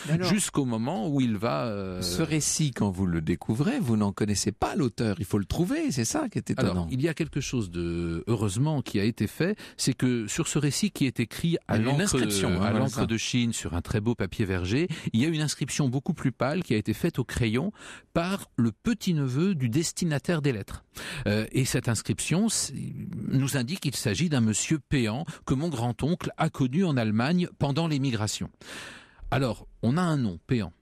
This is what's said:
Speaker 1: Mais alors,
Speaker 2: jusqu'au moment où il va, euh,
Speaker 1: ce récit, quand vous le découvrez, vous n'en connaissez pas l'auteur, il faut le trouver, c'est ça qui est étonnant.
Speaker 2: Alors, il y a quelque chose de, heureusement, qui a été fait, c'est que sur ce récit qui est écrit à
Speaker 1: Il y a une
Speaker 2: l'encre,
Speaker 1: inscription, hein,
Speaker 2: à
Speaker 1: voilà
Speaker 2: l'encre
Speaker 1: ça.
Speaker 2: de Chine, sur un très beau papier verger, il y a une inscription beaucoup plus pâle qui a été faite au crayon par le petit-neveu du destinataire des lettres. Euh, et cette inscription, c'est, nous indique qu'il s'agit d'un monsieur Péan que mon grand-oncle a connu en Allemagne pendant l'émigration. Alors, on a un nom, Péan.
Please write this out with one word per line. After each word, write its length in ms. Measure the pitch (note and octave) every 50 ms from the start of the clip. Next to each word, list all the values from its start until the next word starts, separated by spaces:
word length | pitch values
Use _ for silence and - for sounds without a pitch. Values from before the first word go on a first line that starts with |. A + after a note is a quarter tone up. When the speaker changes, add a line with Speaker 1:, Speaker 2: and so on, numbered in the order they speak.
| -
Speaker 1:
Mais 60 | D3 D#3+
alors, 140 | E3+ F#3
Speaker 2:
jusqu'au 380 | F3 F#3+ G#3 - - - D3+ C#3
moment 420 | B2 A2+ A2 A2+ C3+ F3 A3 G#3+
où 140 | D#3+ C#3+ C#3
il 160 | B2+ A#2 G#2+
va, 280 | F#2+ A2 A#2+ C#3+ C#3+ B2+
euh, 360 | A#2 G#2 G2+ F#2+ F#2+ F#2 F2+
Speaker 1:
ce 220 | F#2 F#2 - E3 D#3+
récit, 480 | C#3+ D#3 D3+ - - - - D#3 C#3
quand 180 | - - G#2+ G2+
vous 160 | F2+ F2+ G2
le 160 | F2 E2+ E2+
découvrez, 580 | D#2 F2+ F2+ - - - A2 B2+ D3 G#3 C#4+ C#4
vous 180 | E3+ A#2+ A2
n'en 140 | G#2+ G#2 G2+
connaissez 400 | F#2+ - A2 G#2 G2+ - - G#2+
pas 240 | G#2 - - - -
l'auteur, 420 | G#3 C#3+ A#2 - - A#2+ G#2+ F#2+ -
il 60 | G2+
faut 120 | - -
le 80 | G#2 F#2+
trouver, 460 | - - D3+ F3 G3 C#4 E4 D#4+ C4
c'est 140 | C#3 - G#3+
ça 220 | - - D#4 D4+
qui 120 | G#3+ - A#2+
est 100 | - -
étonnant. 220 | - C3+ B2 G#2+
Speaker 2:
Alors, 160 | F#2+ F2+ E2+ E2
il 100 | B2+ B2+
y 80 | C#3+
a 60 | E3+ D3+
quelque 260 | - E3 C#3 - C#3+
chose 300 | - - - A#2+ G#2 F2
de, 540 | E2+ F2 E2+ E2+ E2+ F2 E2+ E2 E2 E2+ -
heureusement, 560 | - A#2+ G2 A2 G#2 F#2 A#2 C#3+ D#3 D#3 C3+
qui 180 | - - - G2+
a 40 | F#2+
été 240 | A#2+ - - A2
fait, 280 | G2 - - D#3 F#3+ G#3+ - - - -
c'est 160 | - - D3 B2+
que 320 | - C3+ B2+ B2 A#2+ G#2+
sur 220 | A2 - - D#3+
ce 100 | - -
récit 320 | D#3 C#3+ C#3+ - - A3 G3+
qui 160 | - - D3
est 140 | B2+ - -
écrit 380 | A#2 - - - - E3+ E3 - -
à 100 | - A#2+
Speaker 1:
Il 60 | A2 A2
y 40 |
a 40 | B2+
une 80 | C#3 D3+
Speaker 2:
l'encre, 160 | G3+ - -
Speaker 1:
inscription, 340 | B2+ A#2 G#2+ G2+ G2 F#2 F2
hein, 60 | F2+
Speaker 2:
à 20 |
Speaker 1:
voilà 220 | F2+ G2+ G#2+ G#2+ A2
Speaker 2:
l'encre 160 | - - A2
Speaker 1:
ça. 100 | A#2 -
Speaker 2:
de 120 | A2 A2+
Chine, 360 | A2 - - - B2 A#2+ A#2 G#2+
sur 220 | - - D#2+ D#2+
un 60 | E2+
très 200 | - - - G#2+
beau 140 | G#2 A#2 A#2
papier 300 | - G#2 F#2 - - G#2+
verger, 420 | F#2 F#2+ F2 F2+ F2+ A2 C#3+ F3 F#3 D#3+ - - - -
il 80 | A2
y 40 | C#3+
a 20 |
une 140 | E3 D#3+ D3+
inscription 460 | D#3 C#3+ - - D3+ - - - D3+
beaucoup 280 | B2+ A#2+ C#3+ - - D#3+
plus 160 | - - C3
pâle 320 | - - - C3+ F#3+ F#3+ -
qui 100 | - A#2+
a 40 |
été 180 | G#2+ - A2+ G#2+
faite 240 | - - E3+ - C#3
au 40 | A#2+
crayon 480 | - - - A#2+ A2 G#2+ B2+ E3+ G#3 - - - - - - - _ -
par 340 | E3 E3+ F#3 G3+ F#3+ - - _
le 140 | - A#2 A#2
petit-neveu 320 | - _ - A3+ A#3 - - F#3+ E3 D3+ C#3 B2+ B2 C#3+ F3 G3+ F#3+
du 140 | C#3 C3 A#2
destinataire 720 | A2 D#3+ D#3+ - - - F3+ E3 D3 C#3 - - F3 D3+ C#3
des 80 | C#3+
lettres. 340 | A#2+ G2 G2 - - - - _ - - - - - D3 B2
Euh, 180 | G2+ G#2 G#2+ A2 -
et 140 | - B2+ C3+
cette 240 | - - C3 - B2
inscription, 580 | A2+ - - - A2 - - - D3+ F#3 A3+
c'est, 260 | A3 - - - - C3+ - - - - - - - - A#2 -
nous 300 | - C3 C3+ C#3 B2+ C#3+
indique 220 | C3 A#2 A#2 F#3+ -
qu'il 160 | - C#3+ -
s'agit 340 | - - B2+ G2 F2+ E3 F3
d'un 100 | D3 B2
monsieur 380 | A2+ A2 G#2 - - - D#3+
Péan 480 | D3+ - - D3+ C3+ A2+ G#2 G#2+ C3+ E3+ - - - -
que 100 | - C#3+
mon 120 | C3 D#3+
grand-oncle 600 | F3 C#3 A2+ A#2 A#2+ A2+ - - D3 C#3 - - - -
a 120 | - D#3+ D#3+
connu 360 | - - C3+ B2 C3 F#3 G3
en 100 | E3+ C#3+
Allemagne 540 | B2 A2 A2 G#2 A2 A#2+ D3 F3 F3+ F3 - -
pendant 300 | - D3 C#3 C3 D#3+ E3
l'émigration. 600 | D#3+ D3+ C3+ C3+ C#3 A2+ G2+ G#2+ G#2 - - - - - - - - - - - - - - - - - - - -
Alors, 360 | B2 C3 C3+ A#2 G2+ - - - - -
on 160 | - A2+ C#3
a 40 | F3
un 160 | F#3 E3 D#3
nom, 220 | C#3 A#2+ G2+ F2 E2+ -
Péan. 260 | - C3 A2+ F#2+ D#2 - _